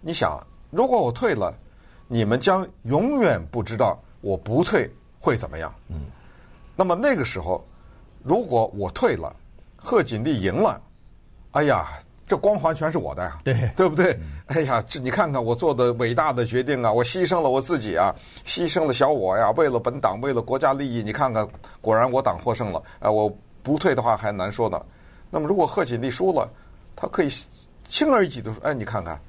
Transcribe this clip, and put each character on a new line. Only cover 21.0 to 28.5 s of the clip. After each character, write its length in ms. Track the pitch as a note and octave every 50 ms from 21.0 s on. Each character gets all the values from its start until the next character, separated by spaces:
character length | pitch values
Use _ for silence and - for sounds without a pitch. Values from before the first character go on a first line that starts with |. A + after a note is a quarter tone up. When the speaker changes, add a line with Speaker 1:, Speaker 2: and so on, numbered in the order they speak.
Speaker 1:
你 100 | G#2+ G#2+
看 180 | G#2 - D3 C3
看， 140 | A2+ A2 G#2+ G2+ - - - - - -
果 120 | - A2 A2
然 160 | A2 A#2+ C3
我 100 | B2 C3
党 160 | C3 A2+ F2+ E2+
获 160 | - A#2+ A2+
胜 180 | - B2 G#2
了。 100 | F2 D#2+ - - - -
哎， 100 | - G#2
我 240 | G#2+ G#2+ G#2+ G#2+ G#2 - - - - -
不 160 | - C3+ D3 D#3
退 160 | - F#3 C#3
的 80 | A#2
话 120 | A2+ A#2+ A2
还 160 | G2+ G#2+ G#2+
难 220 | G#2 G2 G#2+ G#2
说 160 | G2 - A#2 G#2+
呢。 120 | F#2 D#2 - - - - - - - - - -
那 100 | - D#3
么 80 | D#3 D3
如 80 | G3
果 100 | G3+ E3
贺 180 | C#3+ - G#3 F3
锦 160 | B2 A#2+ A2+
丽 100 | A#2+ C3
输 220 | A#2+ - F3+ F#3+
了， 180 | F3 C#3+ - - - - - - - - - - -
他 140 | - - F#3
可 140 | - -
以 60 | F3 C#3+ C3+ - - - - - - - - - - -
轻 240 | - - D4+ D#4
而 120 | C4+ A3+ F#3+
易 40 | D#3+
举 140 | C3+ B2
地 100 | G#2 A2